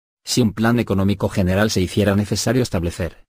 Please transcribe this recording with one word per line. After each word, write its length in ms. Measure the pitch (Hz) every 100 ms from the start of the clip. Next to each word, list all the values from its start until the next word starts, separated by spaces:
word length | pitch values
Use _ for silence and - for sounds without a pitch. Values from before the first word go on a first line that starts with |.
| _ _ -
Si 160 | -
un 120 | 113
plan 260 | 92 113 120
económico 500 | 110 98 95 101 107
general 400 | - 90 92 110
se 80 | 95
hiciera 340 | 90 - 101 101
necesario 480 | 104 104 - 123
establecer, 640 | 120 95 85 - 82 -